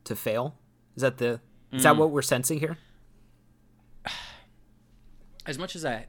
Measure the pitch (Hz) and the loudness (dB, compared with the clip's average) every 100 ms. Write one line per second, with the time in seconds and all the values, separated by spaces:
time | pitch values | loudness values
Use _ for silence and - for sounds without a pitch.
0 | - 110 117 110 139 - _ _ _ - | -10 -4 -2 0 -2 -8 _ _ _ 0
1 | 131 127 120 117 - - - 131 156 151 | 0 2 -2 -2 -8 -20 -6 4 6 8
2 | 156 143 131 123 127 156 156 165 - - | 6 2 0 0 0 -2 -4 -6 -14 -20
3 | - - - - _ _ _ _ _ - | -20 -20 -20 -20 _ _ _ _ _ -14
4 | - - - - - - - - _ - | -12 -12 -14 -20 -20 -20 -20 -20 _ -20
5 | - - - - - 143 185 175 151 113 | -20 -20 -20 -14 -10 -8 -8 -6 -4 -6